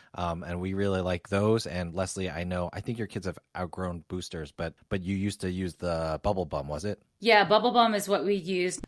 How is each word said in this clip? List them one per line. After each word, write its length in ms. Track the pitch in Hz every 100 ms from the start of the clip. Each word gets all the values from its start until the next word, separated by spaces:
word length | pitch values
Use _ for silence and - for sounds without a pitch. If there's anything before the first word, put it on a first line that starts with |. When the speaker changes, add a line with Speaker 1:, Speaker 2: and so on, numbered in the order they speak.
| -
Speaker 1:
um, 280 | - 87 85
and 180 | 87 87
we 140 | 92
really 280 | 98 101 95
like 260 | 90 90 -
those. 380 | 101 107 113 -
And 280 | 90 85
Leslie, 360 | 85 92 - 90
I 120 | 80
know, 260 | 87 90 87
I 80 | -
think 180 | - 117
your 80 | 104
kids 200 | 104 90
have 120 | 82 - -
outgrown 460 | 87 - 92 85 -
boosters, 420 | 92 - 85 76
but, 240 | - 82 - -
but 140 | 98
you 120 | 87
used 280 | 98 101 -
to 80 | 92
use 240 | 90 90 -
the 420 | 87 82 80 78
Bubble 220 | 101 95 82
Bum, 200 | 78 71
was 180 | 76
it? 160 | 101 - _ _
Speaker 2:
Yeah, 220 | 214 208
Bubble 280 | 185 208 240
Bum 220 | 226 233
is 140 | 208 196
what 160 | 196
we 100 | 170
used. 460 | 202 165 180 180 -